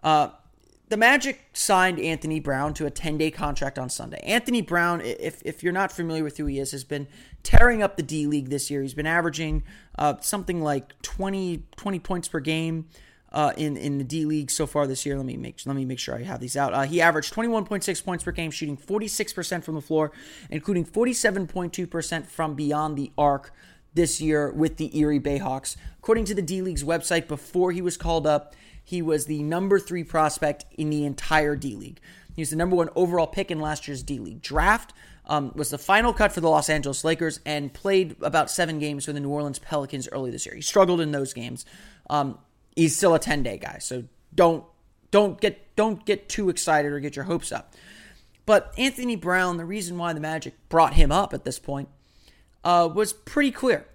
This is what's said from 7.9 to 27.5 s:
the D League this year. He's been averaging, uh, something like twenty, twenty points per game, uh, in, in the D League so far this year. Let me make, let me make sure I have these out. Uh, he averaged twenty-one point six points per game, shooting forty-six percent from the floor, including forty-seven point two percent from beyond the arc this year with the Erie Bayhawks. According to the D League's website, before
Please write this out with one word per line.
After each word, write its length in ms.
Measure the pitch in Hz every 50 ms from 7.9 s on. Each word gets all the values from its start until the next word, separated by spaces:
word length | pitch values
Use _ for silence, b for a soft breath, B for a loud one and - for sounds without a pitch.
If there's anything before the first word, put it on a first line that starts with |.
| 196
the 60 | -
D 240 | 156 131 151 156 147
League 220 | 147 147 147 135 127
this 240 | 143 139 - -
year. 100 | 143 143
He's 100 | 135 135
been 140 | 123 143 151
averaging, 560 | 156 165 170 165 170 143 151 160 156 156 151 B B B B B B B
uh, 200 | - - 147 139 -
something 440 | - - - 202 180 - 180 170 156
like 360 | 151 147 139 - _ - _
twenty, 640 | - - - - 190 196 196 196 190 180 170 156 170 - -
twenty 240 | - - 202 196 175
points 260 | - - 185 175 170
per 140 | - - 160
game, 480 | 131 156 160 160 160 165 160 160 160 b b b b b b b b b
uh, 220 | - - 151 139 -
in, 200 | - 151 151 143
in 220 | 92 - 143 143 139
the 60 | 139
D 200 | 123 143 165 156
League 260 | 151 156 151 147 131
so 160 | - - 156
far 220 | 143 - 147 143 135
this 180 | 131 127 -
year. 100 | 143 139
Let 100 | 139 135
me 100 | 127 123
make, 240 | 123 - 120 - - -
let 120 | 135 139
me 80 | 139 135
make 160 | 127 131 123
sure 160 | - - 127
I 80 | 113 120
have 160 | 190 127 -
these 160 | 123 127 -
out. 180 | 139 143 131 90
Uh, 80 | 135
he 180 | 135 139 160 170
averaged 320 | 165 170 160 156 147 -
twenty-one 340 | - 214 226 233 226 220 190
point 180 | - 214 196 -
six 160 | - 185 -
points 240 | - 196 180 160 -
per 80 | -
game, 180 | 170 - 165 160
shooting 260 | 147 - 165 147 143
forty-six 560 | 135 - - 190 214 220 208 - - 180 -
percent 320 | - - 170 - 185 170 -
from 120 | - 156
the 40 | 156
floor, 300 | 143 - 160 156 156 147 B B B B B B B B
including 340 | - 156 - - 202 175 165
forty-seven 600 | - - 214 240 247 247 - - - 185 196 190
point 260 | 160 - 185 175 170
two 140 | - - 185
percent 420 | 165 - 170 160 - 170 160 - -
from 280 | - - 165 151 147
beyond 420 | 139 151 143 147 151 156 156 151 139
the 140 | 139 - -
arc 360 | - 147 143 139 139 - - b b b b b b b _ _
this 260 | 156 175 165 - -
year 300 | 156 156 151 151 147 139
with 260 | - 151 160 160 156
the 220 | - 156 - - 151
Erie 220 | 151 151 151 143
Bayhawks. 560 | - 143 143 139 - 131 131 135 - - - B B B B B
According 240 | - - 226 226 208
to 100 | 185 202
the 80 | 190
D 200 | 180 147 190 190
League's 200 | 185 185 170 143
website, 460 | 143 143 165 165 165 - 180 165 127 -
before 420 | 156 135 - -